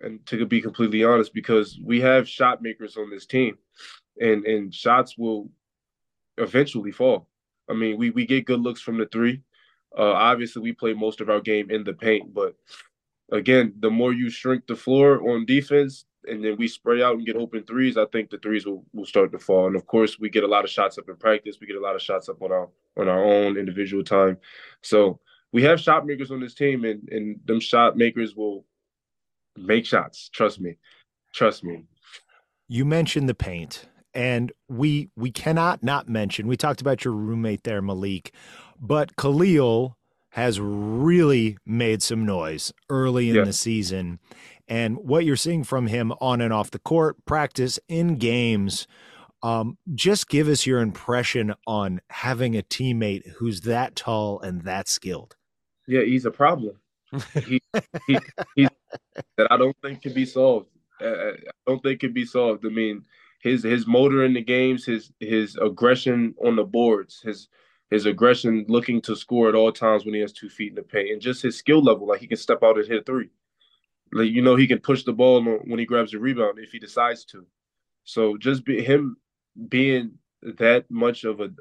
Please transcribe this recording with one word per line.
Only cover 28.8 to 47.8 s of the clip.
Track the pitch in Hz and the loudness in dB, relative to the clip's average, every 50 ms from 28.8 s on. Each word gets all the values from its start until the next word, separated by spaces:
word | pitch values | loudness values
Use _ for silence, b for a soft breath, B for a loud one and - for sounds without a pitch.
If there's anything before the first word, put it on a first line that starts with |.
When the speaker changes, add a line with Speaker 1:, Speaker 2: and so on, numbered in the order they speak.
| _ _ _ _ _ _ _ _ _ _ _ _ _ _ - | _ _ _ _ _ _ _ _ _ _ _ _ _ _ -20
Speaker 1:
make | - 90 95 110 117 117 | -8 -2 0 0 0 0
shots. | - 120 92 80 - - - - - | 0 0 0 0 -2 -8 -20 -20 -10
Trust | - - 110 104 - - | -4 0 0 0 -2 -4
me. | 90 85 80 _ b b b b b b _ _ _ _ - | -10 -10 -12 _ b b b b b b _ _ _ _ -4
Trust | - 123 104 - - 90 | 0 0 0 0 -2 -8
me. | 85 85 80 - _ _ _ _ b b b b b b b b b _ _ _ | -12 -12 -12 -16 _ _ _ _ b b b b b b b b b _ _ _
Speaker 2:
You | - 120 120 139 | -6 -4 -2 0
mentioned | 147 160 165 160 160 - 156 139 127 | 2 2 0 0 0 0 -2 0 -2
the | 110 | -2
paint, | - - 95 90 85 80 - - - - _ _ _ _ _ - | -2 -6 -6 -8 -10 -12 -12 -16 -18 -20 _ _ _ _ _ -6
and | 127 123 127 123 120 123 123 - _ _ | -4 -2 0 0 -2 -2 -4 -8 _ _
we, | - 123 117 147 151 147 147 - - _ | -10 -4 -2 0 0 0 -2 -4 -8 _
we | 110 123 131 | -8 -8 -8
cannot | - - - 160 160 165 165 175 - - 113 | -6 -6 -4 -2 0 0 0 0 -2 -2 -2
not | 131 143 139 - 120 | -2 -2 -2 -2 -2
mention, | 113 110 104 98 - - 104 | -4 -2 -2 -4 -4 -6 -4
we | 117 127 | -4 -4
talked | - - 147 135 - | -2 -2 -4 -4 -2
about | 127 139 127 - - | -2 -2 -2 -2 -2
your | 127 110 | -4 -4
roommate | 104 107 110 113 113 113 110 104 - - | -4 -4 -4 -4 -4 -4 -4 -4 -4 -6
there, | 120 107 101 | -6 -6 -4
Malik, | 98 98 95 92 98 98 95 90 - - _ B B B B B B B B B | -4 -4 -4 -4 -4 -6 -6 -6 -10 -14 _ B B B B B B B B B
but | 127 101 151 151 147 - - | -4 -2 0 0 -2 -4 -4
Khalil | - - 139 139 151 180 196 165 143 127 117 113 117 127 127 123 _ _ _ _ _ _ _ | -4 -2 0 2 4 4 4 4 4 4 4 2 2 0 -2 -6 _ _ _ _ _ _ _
has | - 117 123 123 104 95 | -4 -2 0 0 0 -2
really | 104 101 104 101 104 107 110 120 143 170 175 180 165 143 135 120 113 110 101 - - | -4 -4 -4 -4 -4 -4 -2 0 2 4 6 6 6 6 4 4 2 0 -2 -6 -6
made | - 113 117 117 113 110 98 - | -4 -2 0 0 0 0 0 -2
some | - 117 113 110 | -4 -2 -2 -2
noise | 104 95 87 80 80 78 80 - - - _ _ - | -2 -2 -2 -4 -6 -6 -8 -10 -12 -12 _ _ -4
early | 139 131 131 127 123 123 120 117 | -2 -2 0 0 0 0 2 2
in | 117 | 4
Speaker 1:
Yeah. | 107 98 | 2 2
Speaker 2:
the | 98 90 | 2 0
season. | - - 117 110 107 95 87 95 92 90 87 87 - B B B B B B B B B | -4 -4 -2 -2 -2 -4 -4 -6 -6 -6 -8 -10 -12 B B B B B B B B B
And | - 113 117 117 110 120 | -6 -4 -2 -2 -2 -4
what | - - 127 143 170 165 | -4 -2 0 0 2 2
you're | 151 135 | 2 0
seeing | - - 165 170 160 123 | 0 -2 -2 -2 -2 -2
from | - 135 131 120 | -2 -2 -2 -2
him | 107 117 120 113 113 - - | -2 -2 -2 -2 -4 -4 -4
on | 131 127 123 120 | -2 -2 0 0
and | 117 113 | 0 0
off | 110 107 101 - | 0 -2 -2 -4
the | - - | -8 -10
court, | - - 160 165 160 156 - _ - | -4 0 2 2 2 0 -2 _ -6
practice, | - 147 151 147 - - 131 127 127 - - | -4 -2 -2 -2 -2 -2 -4 -4 -4 -4 -8